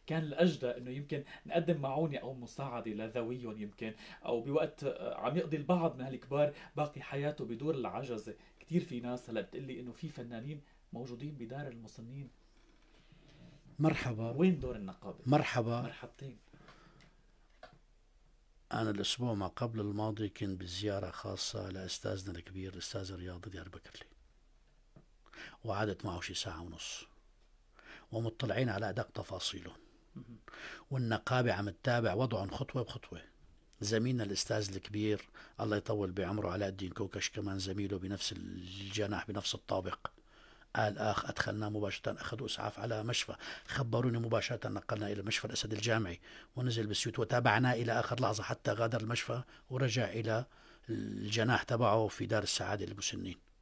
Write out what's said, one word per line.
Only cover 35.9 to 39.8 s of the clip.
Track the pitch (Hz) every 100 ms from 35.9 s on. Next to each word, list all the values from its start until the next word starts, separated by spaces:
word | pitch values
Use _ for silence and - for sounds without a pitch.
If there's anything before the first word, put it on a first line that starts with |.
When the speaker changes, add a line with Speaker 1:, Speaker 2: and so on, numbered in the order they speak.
| 107 98
Speaker 2:
بعمره | 92 90 104 92
علاء | 92 98
الدين | 95 95
كوكش | - 98 101 -
كمان | - 101 98
زميله | 95 95 98 98
بنفس | 92 98 -
الجناح | 90 90 92 90 95 98 101 101 104 -
بنفس | 101 - -
الطابق، | - 98